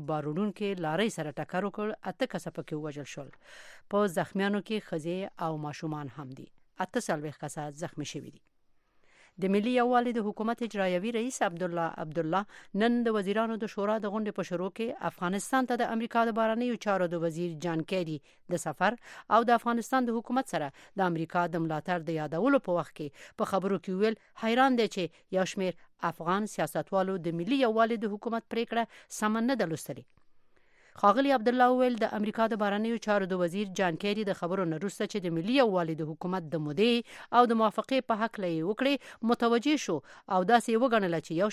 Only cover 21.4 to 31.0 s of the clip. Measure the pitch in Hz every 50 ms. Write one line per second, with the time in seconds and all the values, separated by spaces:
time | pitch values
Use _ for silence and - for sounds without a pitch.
21.4 | 175 175 165 170 165 160 160 151 - - 180 175 160 151 165 156 151 151 151 165
22.4 | 202 269 285 269 - - 180 170 151 - - - 156 143 - - - - - -
23.4 | 214 - - 190 175 196 196 175 - - 185 185 208 220 220 - _ _ _ -
24.4 | - 220 226 254 262 269 262 226 220 196 - 202 175 160 - _ _ - - 185
25.4 | 185 175 - 202 190 185 165 - - - _ _ - 170 156 - 165 160 180 202
26.4 | 214 202 - - 170 147 - 165 147 - - 190 190 190 190 190 156 170 165 165
27.4 | 170 190 277 277 262 226 220 220 226 226 233 220 220 214 202 208 - 240 220 226
28.4 | - - - 226 233 - - 233 226 - - - - - - - 220 214 214 226
29.4 | 226 240 277 226 208 165 160 143 - - 143 123 - _ _ _ _ - - -
30.4 | - _ _ _ _ _ _ _ _ _ - -